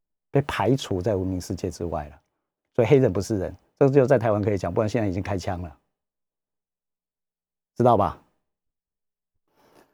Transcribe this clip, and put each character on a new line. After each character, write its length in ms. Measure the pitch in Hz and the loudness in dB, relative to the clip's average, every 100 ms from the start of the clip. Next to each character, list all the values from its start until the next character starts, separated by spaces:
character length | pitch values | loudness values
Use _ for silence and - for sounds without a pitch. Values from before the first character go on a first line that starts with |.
| _ _ _ | _ _ _
被 100 | 139 143 | -4 -2
排 280 | - 101 | -2 0
除 280 | 135 - 92 | 0 -2 -4
在 120 | 95 | -2
文 120 | 98 92 | -2 -2
明 120 | 92 | -6
世 160 | - | -6
界 160 | 95 95 | -6 -6
之 140 | - | -6
外 220 | 87 80 73 | -8 -8 -10
了。 80 | 71 _ _ _ _ _ | -16 _ _ _ _ _
所 80 | - | -2
以 60 | 117 | 4
黑 80 | 139 | 4
人 160 | 127 | 4
不 80 | 92 | 0
是 180 | 95 107 | -4 -4
人， 160 | 80 87 _ _ | -6 -10 _ _
这 80 | 139 | 4
只 80 | 139 | 4
有 80 | 123 | 4
在 120 | 131 | 4
台 140 | 113 | 2
湾 80 | 104 | 0
可 100 | 104 | 0
以 60 | 101 | -2
讲， 160 | 90 | -2
不 80 | 95 | -2
然 80 | 107 | -2
现 140 | 120 | 0
在 40 | 104 | -2
已 60 | |
经 100 | 92 | -2
开 140 | 95 101 | -4 -6
枪 240 | - 90 | -6 -8
了， 160 | 85 - _ _ _ _ _ _ _ _ _ _ _ _ _ _ _ _ _ _ _ - | -10 -16 _ _ _ _ _ _ _ _ _ _ _ _ _ _ _ _ _ _ _ 0
知 80 | |
道 140 | 120 113 | 4 4
吧？ 200 | 92 - _ _ _ _ _ _ _ _ _ _ _ _ _ _ _ _ _ | 2 -4 _ _ _ _ _ _ _ _ _ _ _ _ _ _ _ _ _